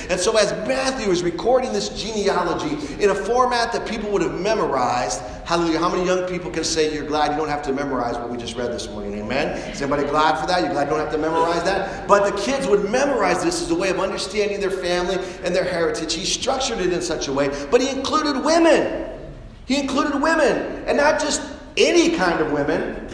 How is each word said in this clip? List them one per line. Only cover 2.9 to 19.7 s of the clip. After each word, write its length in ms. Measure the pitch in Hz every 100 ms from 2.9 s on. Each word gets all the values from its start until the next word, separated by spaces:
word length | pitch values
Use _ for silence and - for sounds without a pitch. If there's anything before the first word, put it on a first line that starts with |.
| -
in 100 | 208
a 40 | 185
format 560 | 196 240 247 240 226
that 160 | 190 -
people 240 | 214 208
would 100 | 190
have 180 | 160 170
memorized, 800 | 202 214 156 135 120 123 127 - - - -
hallelujah, 340 | 170 170 160
how 80 | 175
many 180 | 185 180
young 220 | 185 180
people 240 | 180 160
can 140 | 160 156
say 280 | 165 156
you're 120 | 151 139
glad 260 | 151 147
you 60 | 147
don't 100 | 151
have 160 | 147
to 100 | 135
memorize 440 | 135 143 127 120 117
what 120 | 120
we 80 | 123
just 200 | 117 127
read 160 | 120
this 160 | - -
morning? 240 | 101 101
Amen? 440 | 104 107 131 170 - -
Is 100 | -
anybody 220 | 139 143
glad 340 | 139 151 160 156
for 100 | 165
that? 140 | 180
You're 120 | 151
glad 100 | 143
you 60 | 139
don't 100 | 156
have 140 | 151
to 40 | 156
memorize 460 | 156 165 165 170
that? 440 | 180 196 190 - -
But 200 | 202 202
the 120 | 196
kids 260 | 240 269 185
would 220 | 202 196
memorize 500 | 247 285 240 185 175
this 200 | 165 156
as 100 | 147
a 40 | 165
way 140 | 190
of 100 | 175
understanding 600 | 202 196 - 214 202 196
their 100 | 190
family 460 | - 175 175 185 180 - - 180
and 100 | 185
their 80 |
heritage. 500 | 170 170 160 - 156
He 120 | 160 185
structured 540 | - 240 269 262 214
it 120 | 175
in 100 | 170
such 280 | - 151 143
a 40 |
way, 160 | 135 143 - -
but 80 | 254
he 100 | 269
included 540 | 269 277 302 302 262
women. 640 | 285 330 330 220 - - - - - - - -
He 140 | -